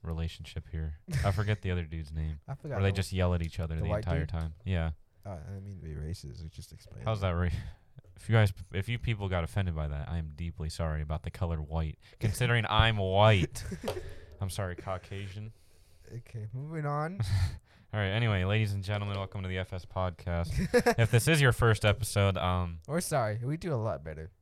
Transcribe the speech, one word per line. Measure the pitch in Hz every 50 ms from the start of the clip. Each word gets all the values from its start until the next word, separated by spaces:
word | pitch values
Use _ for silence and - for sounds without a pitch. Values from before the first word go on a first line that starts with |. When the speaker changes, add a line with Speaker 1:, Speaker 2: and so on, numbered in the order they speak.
Speaker 1:
relationship | - 85 80 82 82 80 - - 82 - - 80 - -
here. | - 80 80 78 76 - - - 160 139 80
I | 101
forget | 98 98 107 104 107 -
the | - 95
other | 90 90 85
dude's | 76 80 80 78 73
name. | 78 78 78 78 78 73
Speaker 2:
<laughs> | - -
I | -
forgot | - - 147 131 107
Speaker 1:
Where |
they | 98 98
Speaker 2:
the | 95
Speaker 1:
just | 95 92 -
yell | 98 92 90 90 90
at | 85
each | 82 80 - -
other | 82 78 80
Speaker 2:
the | 80
Speaker 1:
the | - 104
Speaker 2:
white | 104 104 110
Speaker 1:
entire | - 80 80
Speaker 2:
dude? | 80 76
Speaker 1:
time. | - 82 82 80 80 - -
Yeah. | 95 95 87 82 80 80 - - _ _ _ -
Speaker 2:
Oh, | 107 95
I | 78 73 87
didn't | 101 95 98
mean | 101 98 90
to | 80
be | 80 76
racist. | 73 73 78 87 - - 71 62 82 82
I | 80
just | - - - -
explained | - - - - - - -
Speaker 1:
How's | 110 110 101
Speaker 2:
it. |
Speaker 1:
that | 101 92 87
ra-, | 85 90 87 78 - - - - -
<laughs> | - - - - - - -
if | - - -
you | 113
guys, | 113 107 98 - - 92 -
if | - 98 95 -
you | 117 120
people | - 120 113 101 101 95
got | 92 90 82
offended | 80 - 104 95 90 82
by | 78 76 73
that, | 73 71 73 -
I | 82 85
am | 80 78 73
deeply | - 85 85 80 - 78 78
sorry | - - 80 80 78 76
about | 76 76 76 73 -
the | 82
color | - - 95 85 82 78
white. | 76 73 78 80 80 78 73 _ - -
Speaker 2:
<laughs> | - -
Speaker 1:
Considering | - 113 98 - 123 117 117 120 107 -
I'm | - 110 113 113 110
white. | 107 98 95 92 98 104 110 110 95 82 - - - - - 190 - - - - - - - - - - - - -
I'm | - 95
sorry, | - - 101 90 87
Caucasian. | - - 101 95 90 - - 101 98 101 95 95 107 107 110 - - - - - - - _ - - - -
Speaker 2:
Okay, | - 120 120 - - 117 107 110 -
moving | 127 143 151 160 160 151
on. | 147 147 147 151 165 185 202 - - - - - - -
Speaker 1:
<laughs> | - _ _ - - - _
All | - 107
right. | 101 95
Anyway, | 98 113 120 113 104 95 90
ladies | 95 104 110 110 98
and | 101 98
gentlemen, | 95 95 104 101 101 101 101 98
welcome | 98 92 - 104
to | 95 92
the | 92 92
F | 92 - -
S | 92 -
podcast. | - - 95 92 90 85 - - 90 87 85 85 - - - 185 - - 247 - 240 226
Speaker 2:
<laughs> | -
Speaker 1:
If | 117 110
this | - 117 - 151
is | 165 151
your | 143 127
first | 113 - 127 117 110 - -
episode, | 107 101 - 107 - - 104 98 98 95 95
um, | - 90 90 90 90 87 85 82 - -
Speaker 2:
We're | 139 170
sorry. | 180 - 160 139 113 107 104 113
We | 120 131 151 165
do | 214 180 151
a |
lot | 117 107 110 87 69
better. | 71 80 78 73 78 - _ _